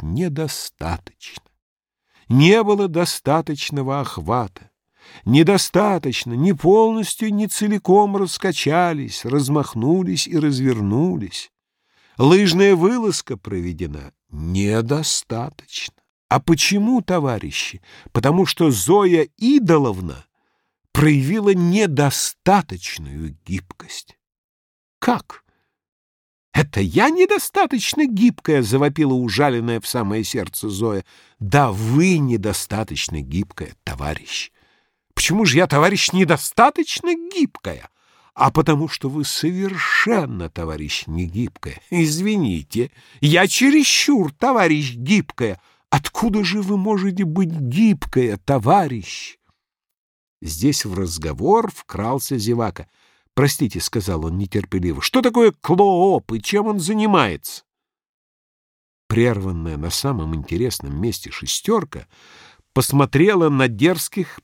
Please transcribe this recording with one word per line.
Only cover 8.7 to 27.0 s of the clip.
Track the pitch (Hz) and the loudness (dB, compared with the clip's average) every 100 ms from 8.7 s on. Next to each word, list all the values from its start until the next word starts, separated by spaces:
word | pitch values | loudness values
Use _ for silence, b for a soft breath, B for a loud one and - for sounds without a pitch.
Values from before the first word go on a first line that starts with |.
| 160 175 156 120 - | 0 0 -2 -8 -10
размахнулись | 120 143 135 151 135 113 123 180 185 170 - | -4 -2 0 0 -2 -2 0 0 0 -2 -2
и | 170 | -2
развернулись. | 151 131 131 117 101 110 175 170 95 - - _ _ _ _ _ _ - | 0 0 0 0 0 0 0 -2 -8 -12 -16 _ _ _ _ _ _ 2
Лыжная | 131 185 202 170 196 185 | 6 6 4 4 4 6
вылазка | 180 247 220 151 - 113 | 4 2 -2 -4 -6 -12
проведена | - 98 87 78 87 73 69 - _ | -8 -8 -6 -6 -8 -10 -16 -20 _
недостаточно. | 73 80 92 101 110 117 147 151 - - 113 123 - - - - - _ _ - | -10 -4 -2 0 0 0 -2 -2 -4 -6 -8 -8 -12 -16 -12 -12 -16 _ _ -2
А | 135 | -2
почему, | - 160 - 202 208 254 | 2 0 2 0 2 0
товарищи? | - 180 139 110 107 - - 98 _ B B | 0 -2 -2 -4 -6 -8 -8 -10 _ B B
Потому | 113 127 170 190 | 0 2 4 2
что | - 165 | 2 2
Зоя | 113 - 202 190 175 151 - | 2 4 4 6 4 2 0
Идоловна | 233 285 202 156 131 92 90 64 - _ _ _ _ _ _ | 2 4 6 4 4 -2 -8 -10 -16 _ _ _ _ _ _
проявила | - 151 147 135 220 202 | 2 4 4 2 0 2
недостаточную | 190 170 190 208 139 143 - - - - 196 - 90 - - 76 69 80 71 | 2 4 2 2 2 0 0 -4 -4 2 2 2 -8 -12 -12 -12 -10 -10 -12
гибкость". | - 92 92 - - - - _ _ _ _ _ _ _ _ - | -8 -8 -8 -20 -18 -18 -18 _ _ _ _ _ _ _ _ -8
"Как? | - 247 - - _ _ _ _ _ _ _ _ _ _ _ | -4 -4 -6 -20 _ _ _ _ _ _ _ _ _ _ _
Это | - 143 - | -2 -2 0
я | 98 101 | 0 2